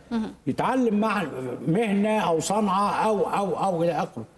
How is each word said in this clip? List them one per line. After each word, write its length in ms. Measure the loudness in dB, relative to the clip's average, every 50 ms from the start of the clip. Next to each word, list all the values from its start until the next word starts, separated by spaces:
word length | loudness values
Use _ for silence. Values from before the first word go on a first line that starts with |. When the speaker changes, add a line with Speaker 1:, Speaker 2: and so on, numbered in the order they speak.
| -10 -6
Speaker 1:
مهم. 220 | -6 -4 -4 -6 -10 -8 -6
Speaker 2:
يتعلم 520 | -6 -2 -2 0 0 2 2 2 2 2 2
مع 260 | 2 0 0 -2 -2 -4 -6 -8 -8 -8 -8 -6 -2
مهنة 520 | 0 2 2 2 2 2 2 2 2 2 2
أو 200 | 2 2 0 0
صنعة 680 | 0 0 0 0 2 2 2 2 2 0 0 0 0
أو، 140 | 2 2 2
أو، 340 | 0 0 0 -2 -2 -2 -2 0 0
أو 180 | 0 0 2 0
إلى 80 | 0
آخره. 320 | 0 0 -2 -4 -6 -12 -14 -14 -18